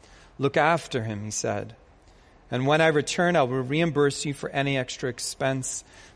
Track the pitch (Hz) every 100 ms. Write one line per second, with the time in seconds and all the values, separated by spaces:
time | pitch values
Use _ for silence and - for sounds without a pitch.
0 | - - - - 139 165 151 170 - 135
1 | 110 104 107 - 117 104 104 - - _
2 | _ - _ - - 123 135 156 160 147
3 | - - 175 170 127 131 127 151 170 143
4 | 143 139 151 139 - 143 139 135 123 -
5 | 131 117 - - 135 135 127 - - -
6 | -